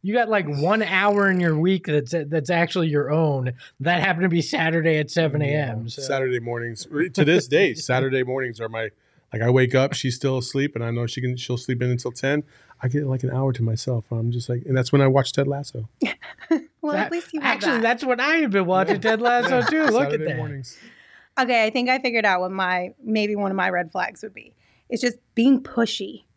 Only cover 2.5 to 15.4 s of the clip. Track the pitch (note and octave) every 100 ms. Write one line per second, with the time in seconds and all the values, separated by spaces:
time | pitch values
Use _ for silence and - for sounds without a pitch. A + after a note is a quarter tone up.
2.5 | E3+ E3+ F#3+ D#3+ D3 C#3 D#3 D#3 C#3 B2+
3.5 | B2 - _ C#3+ F3 G3 E3+ F#3 E3+ D#3+
4.5 | F#3+ E3 E3 D#3+ D#3 D3+ - D#3+ D3 C#3+
5.5 | D3+ C3+ A2+ A#2 B2+ C3+ C#3 C3 B2 A#2
6.5 | A#2+ A#2 A2 - D3 F3 G3+ D3 F3 -
7.5 | D3+ F#3+ A2+ - C3 C3+ C3 B2+ C3 B2+
8.5 | G#2+ A2+ A2+ A2 _ _ _ _ A2+ A#2
9.5 | C3 B2+ C3 C3+ - C3 B2 C#3 C3 B2
10.5 | C#3 C#3+ - A#2 A#2 A#2 - B2+ B2 -
11.5 | B2 - B2 B2+ A#2+ B2 A#2+ C3+ D3 D3
12.5 | - _ - B2+ C#3+ C#3 C3 B2+ B2+ C3+
13.5 | B2 A2+ A2+ - A#2+ - A2+ A#2 A#2+ A#2
14.5 | B2 C3 C3 B2 C#3+ C3+ C3+ C3+ -